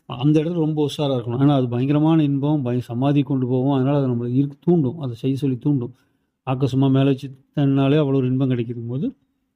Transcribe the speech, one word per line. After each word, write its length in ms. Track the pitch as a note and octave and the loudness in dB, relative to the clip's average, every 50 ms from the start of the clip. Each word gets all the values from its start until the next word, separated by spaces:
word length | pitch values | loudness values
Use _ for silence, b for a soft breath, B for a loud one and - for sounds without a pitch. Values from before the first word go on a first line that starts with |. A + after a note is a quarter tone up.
| _ | _
அந்த 360 | - C3 B2+ C3 D3+ D3+ D#3+ | -14 -8 -2 0 2 2 2
இடத்துல 100 | D3+ E3 | 0 0
ரொம்ப 340 | F3 E3+ D#3 D3+ D#3+ D3+ D3 | -2 -2 -2 -2 0 -2 -2
உஷாரா 240 | C#3 - - D3+ C#3 | -2 -2 -4 -4 -2
இருக்கணும். 300 | C3+ B2 A2 A#2+ A#2+ C3 | -2 -4 -4 -4 0 2
ஏன்னா, 140 | C#3 D3 D3 | 2 4 4
அது 140 | C3+ B2+ A#2+ | 2 0 0
பயங்கரமான 540 | A#2+ A#2+ C3 C#3 D3 D3 D3+ D#3+ E3 D#3+ | -2 -2 0 0 2 2 2 4 4 4
இன்பம், 400 | D3+ C#3 C#3+ C3+ C3+ D3 D#3 D3+ | 2 2 0 0 0 0 0 0
பய-, 160 | B2+ A#2+ B2 B2+ | -2 -2 -2 -4
சமாதி 440 | A#2+ - A#2 A#2+ C3 C#3+ C#3+ D3 | -4 -4 -4 -2 0 2 2 2
கொண்டு 240 | C#3 C#3 C#3 C3 B2+ | 0 0 -2 -2 -2
போவோம். 280 | A#2+ C3 B2+ C3 C#3 C#3+ | -2 -2 0 0 0 0
அதனால 240 | C3+ B2+ C#3 D3 C#3+ | 0 0 0 0 0
அதை 120 | C#3 B2+ | 0 0
நம்மளை 240 | B2 A#2 A#2+ A#2+ B2 | -2 -2 -2 -2 0
இருக்கு, 220 | C3 C#3+ C#3+ C#3+ - | 0 0 -2 -4 -4
தூண்டும், 380 | - F3 F3+ E3+ C#3+ A#2+ - - | 0 2 2 2 2 0 -2 -6
அதை 160 | C#3+ B2+ A#2 | -8 -8 -8
செய்ய 220 | - - C3+ C3+ | -4 -4 -2 -2
சொல்லி 200 | C3 C#3+ C#3 C3 | -2 -2 -2 -2
தூண்டும். 380 | - - D3 D3 C3 A#2+ B2 - _ _ _ _ _ _ _ _ _ - | -2 0 0 0 0 -2 -6 -10 _ _ _ _ _ _ _ _ _ -6
ஆக்கசமா 440 | C3 C3+ B2+ C#3 B2 C3 C3+ C3+ C3+ | -4 -2 -2 -2 0 2 2 2 4
மேலே 140 | C3+ C3+ C3+ | 4 4 4
வச்சு 320 | C#3 C3+ B2+ - C3 C3+ - _ _ - | 2 0 -2 -4 -12 -16 -18 _ _ -2
தன்னாலே 400 | D3+ C#3+ C#3 C3+ C#3 C#3 C3+ C#3+ | 0 0 2 2 2 2 2 2
அவ்வளோ 180 | D#3 D3+ C3+ C3+ | 2 2 2 0
ஒரு 120 | C#3 B2+ | 0 0
இன்பம் 220 | B2+ B2+ B2+ C#3 B2+ | 0 0 0 0 0
கிடைக்கும் 380 | C3 A#2+ A#2 A#2+ A#2 A#2+ A#2 | -2 -2 -4 -6 -8 -8 -8
போது, 300 | A#2+ B2 C3+ F#3+ C#4 - _ _ _ _ _ _ _ _ | -8 -6 -6 -6 -6 -8 _ _ _ _ _ _ _ _